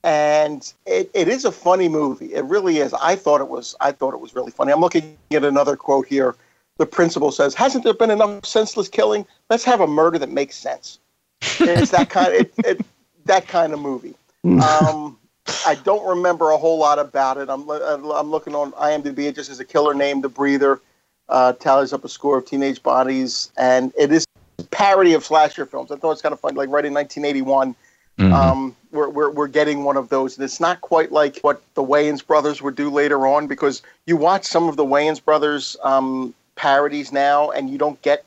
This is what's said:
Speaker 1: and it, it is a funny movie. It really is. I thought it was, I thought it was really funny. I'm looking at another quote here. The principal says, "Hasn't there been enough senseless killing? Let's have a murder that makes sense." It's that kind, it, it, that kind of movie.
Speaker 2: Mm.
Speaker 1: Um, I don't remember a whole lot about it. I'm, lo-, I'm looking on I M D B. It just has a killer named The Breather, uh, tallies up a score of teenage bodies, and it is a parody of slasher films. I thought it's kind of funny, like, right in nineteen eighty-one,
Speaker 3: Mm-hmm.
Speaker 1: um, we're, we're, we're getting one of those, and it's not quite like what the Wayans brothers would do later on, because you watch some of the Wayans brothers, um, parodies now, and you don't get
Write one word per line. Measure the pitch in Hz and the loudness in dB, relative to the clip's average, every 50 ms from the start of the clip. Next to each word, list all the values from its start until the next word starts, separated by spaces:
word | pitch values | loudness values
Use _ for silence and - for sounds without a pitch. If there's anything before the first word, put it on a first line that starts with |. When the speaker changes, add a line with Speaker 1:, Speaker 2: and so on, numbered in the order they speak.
| - | 0
Speaker 1:
and | 170 156 151 151 151 151 151 151 151 151 139 - - - _ _ | 0 0 2 2 2 2 2 2 0 -2 -8 -12 -18 -20 _ _
it, | 190 - 185 190 - _ | -4 -2 -2 -2 -2 _
it | 202 170 175 | -2 0 0
is | 233 262 269 | 0 0 -2
a | 208 | -4
funny | 175 - - 175 185 190 185 170 | -4 -2 2 2 2 4 2 0
movie. | 156 156 151 139 127 - - - - | 0 0 -2 -2 -4 -8 -10 -10 -8
It | 151 143 | -8 -4
really | 135 170 208 190 185 165 151 | -2 -2 -2 0 0 0 0
is. | 139 127 - | -2 -2 -2
I | - 143 160 185 | -2 0 0 0
thought | 190 - 156 147 143 | 0 0 0 2 2
it | 139 131 | 0 -2
was, | 135 127 117 - - - | -8 -12 -12 -12 -10 -4
I | 135 143 | -4 -4
thought | 143 _ - 131 127 | -2 _ -6 -6 -6
it | 127 | -8
was | 131 - _ | -14 -12 _
really | 123 123 120 | -10 -10 -10
funny. | - - 139 135 143 | -6 -4 0 0 2
I'm | 156 | 2
looking | 170 175 - 170 156 156 151 _ _ _ | 2 2 2 0 -2 -2 -20 _ _ _
at | 151 151 139 | -2 0 0
another | 143 139 139 143 139 143 - | 2 2 2 2 2 0 -4
quote | - - 139 139 131 - | -2 0 0 0 0 0
here. | 143 139 131 127 120 _ _ _ _ _ _ _ _ _ | -2 0 0 0 -2 _ _ _ _ _ _ _ _ _
The | 156 - | -4 -2
principal | - - 175 165 - 147 139 147 | 2 0 0 0 2 0 -2 -2
says, | 131 - 147 143 139 | 0 0 0 0 2
"Hasn't | - 240 269 262 262 233 | 0 0 0 0 0 0
there | 226 220 | 0 2
been | 226 233 226 | 2 2 0
enough | 214 208 220 208 208 202 - | 2 2 0 0 0 -8 -12
senseless | - - 233 220 214 - 226 190 - | -4 -2 -2 -2 -2 -2 -6 -6 -4
killing? | - - 214 214 214 208 196 _ _ _ _ _ | -2 0 0 0 0 -2 -4 _ _ _ _ _
Let's | 220 233 - | -2 -2 2
have | 254 247 214 | 0 2 2
a | 190 156 | 2 2
murder | 147 151 160 170 165 165 | 2 2 2 2 2 0
that | 143 127 | -6 -4
makes | - 139 143 139 - - | -4 -4 -4 -4 -6 -12
sense." | - 139 139 - - - - _ _ _ _ _ _ _ _ _ - - - - | -10 -10 -10 -10 -12 -20 -20 _ _ _ _ _ _ _ _ _ -10 -8 0 0
It's | 339 - 175 330 311 - | 2 2 4 2 2 4
that | - 180 - - | 4 2 2 2
kind, | - 190 180 180 180 | 2 2 2 4 4
it, | 185 185 - _ - - | 2 2 2 _ -4 -2
it, | 196 190 - - _ _ _ _ _ _ _ _ | -2 -2 -2 -6 _ _ _ _ _ _ _ _
that | - 190 190 180 - | 0 0 0 0 0
kind | - 175 165 156 156 | 0 0 0 0 -2
of | 147 | -6
movie. | 147 143 135 123 - - - _ _ _ _ _ _ | -6 -8 -8 -8 -10 -16 -20 _ _ _ _ _ _
Speaker 2:
Mm. | 175 180 - | 2 4 4
Speaker 1:
Um, | 151 156 156 156 156 156 156 156 151 147 123 _ _ _ _ _ _ - - - - 170 | 4 4 4 4 2 2 0 -4 -8 -12 -16 _ _ _ _ _ _ -12 -10 -4 -2 -2
I | 151 | -2
don't | 139 - 196 196 214 202 | 0 0 0 0 0 0
remember | 190 185 175 180 180 175 160 165 156 | -2 -2 0 0 0 0 2 2 2
a | 156 156 | 2 2
whole | 156 165 165 160 | 2 0 2 2
lot | 156 147 147 147 | 2 2 2 2
about | 147 135 - 139 135 131 127 139 | 0 -2 -2 -2 0 0 -2 -4
it. | 139 143 | -6 -8
I'm, | 135 135 147 147 | -8 -8 -8 -8
lo-, | 151 151 135 151 151 143 139 151 151 147 | -8 -6 -4 -4 -4 -6 -6 -6 -4 -4
I'm | 151 151 | -4 -4
looking | 156 151 151 156 147 | -4 -6 -6 -4 -6
on | 147 147 139 135 | -4 -6 -6 -6
I | - 147 151 151 | -4 -2 -2 -2
M | 151 139 | -2 -4
D | 147 | -6
B. | 139 127 143 147 | -6 -4 -6 -6
It | 139 | -6
just | 151 135 139 | -8 -14 -16
has | 139 123 | -16 -16
a | 131 | -18
killer | _ - 147 147 147 143 | _ 0 2 2 2 2
named | 139 143 143 143 139 135 | 2 0 0 0 -2 -4
The | 139 | -4
Breather, | - - 143 139 139 139 143 139 135 127 _ _ _ _ _ _ _ _ _ _ | -4 -2 0 2 2 4 4 2 2 2 _ _ _ _ _ _ _ _ _ _
uh, | - 131 127 127 127 | 2 4 4 4 2
tallies | - - 156 135 139 139 131 143 | 0 0 2 4 4 2 0 -4
up | 135 - | -8 -10
a | - | -12
score | - - - 143 143 131 | -16 -6 -2 0 0 0
of | 127 | -2
teenage | - - 139 139 135 131 - | -2 -4 -2 -2 -2 -4 -4
bodies, | _ 135 131 127 127 131 131 131 131 123 - - - - _ | _ 0 0 2 0 0 -2 -2 -4 -4 -6 -8 -10 -10 _
and | - 127 127 127 127 127 131 - 147 | -2 2 2 2 2 2 -2 0 0
it | 147 143 | 2 4
is | 151 160 156 - _ _ _ _ _ - | 4 2 2 -2 _ _ _ _ _ -18
a | - | -12
parody | _ - - 208 196 196 190 190 175 165 | _ -2 0 2 4 4 6 6 6 4
of | 151 - | 4 0
slasher | - 151 156 156 151 - - 147 127 | 2 2 2 2 2 0 -6 -10 -8
films. | - 135 131 - | -8 -12 -10 -10
I | 147 135 | -12 -6
thought | - 160 | -2 -4
it's | 156 - - | -4 -2 -4
kind | 151 151 | -6 -6
of | - | -4
funny, | - 147 139 | -6 -6 -4
like, | 139 139 135 | -4 -4 0
right | 139 147 147 | 0 -2 -2
in | 151 143 | 0 -2
nineteen | 143 147 139 - 143 147 | -4 -4 -4 -6 -6 -4
eighty-one, | 147 143 139 131 131 139 135 135 131 123 _ _ _ _ _ _ _ _ - | -2 -2 -2 -2 0 2 2 2 0 -4 _ _ _ _ _ _ _ _ 2
Speaker 3:
Mm-hmm. | 98 95 180 | 4 4 6
Speaker 1:
um, | 135 135 135 135 135 135 131 120 _ _ _ - | 6 4 4 2 0 -4 -8 -10 _ _ _ -4
we're, | 151 151 143 | -4 -4 -2
we're, | 147 147 151 143 | 0 0 -2 0
we're | 151 147 147 139 | 0 -2 -4 0
getting | 135 151 151 151 147 143 143 | 2 0 2 2 0 -2 -2
one | 139 139 135 | -2 -2 -2
of | 127 117 | -2 -2
those, | 143 135 135 131 - - | -2 -2 -2 -2 -4 -8
and | 135 | -8
it's | 135 - - | -8 -6 -2
not | 165 165 180 - | -2 -2 -2 -4
quite | - - 175 160 160 - | -4 0 0 0 0 2
like | 143 151 151 143 - - | 2 2 2 2 0 0
what | - 143 143 - _ _ _ | 0 0 0 0 _ _ _
the | - 139 | -6 -2
Wayans | 127 139 147 147 151 151 135 - | 0 2 2 2 0 -2 -6 -2
brothers | _ 160 151 139 151 147 135 | _ 0 2 2 0 -4 -4
would | 135 139 135 | -8 -8 -6
do | - 147 147 | -4 -6 -2
later | 139 147 147 147 147 139 135 135 | 0 0 0 2 2 2 2 2
on, | 139 147 151 139 | 2 2 0 -2
because | 139 - - 139 131 - _ - _ _ _ | -6 -2 -2 -2 -2 -4 _ -20 _ _ _
you | - 170 | -2 -2
watch | 160 147 170 190 196 190 | 2 2 2 2 0 -2
some | - - 165 170 165 | -2 -2 0 0 0
of | 147 139 | 0 0
the | 151 | 0
Wayans | 135 139 143 147 156 156 147 _ | 2 2 2 2 0 -2 -2 _
brothers, | - 151 151 147 151 147 143 127 - - - - | 0 2 2 2 0 -2 -4 -6 -10 -12 -6 -2
um, | 135 135 135 131 131 131 131 131 123 - _ _ _ _ | 0 0 0 0 -2 -4 -6 -8 -10 -12 _ _ _ _
parodies | - - 147 139 139 147 147 147 147 143 - | -6 0 2 2 2 2 0 -2 -6 -10 -6
now, | 139 139 139 143 143 147 147 147 | -2 0 2 2 2 2 0 0
and | - - 139 131 | -2 -6 -6 -6
you | 135 139 | -4 -2
don't | 147 151 139 _ - | -4 -4 -4 _ 0
get | 143 143 147 - | 0 0 0 -2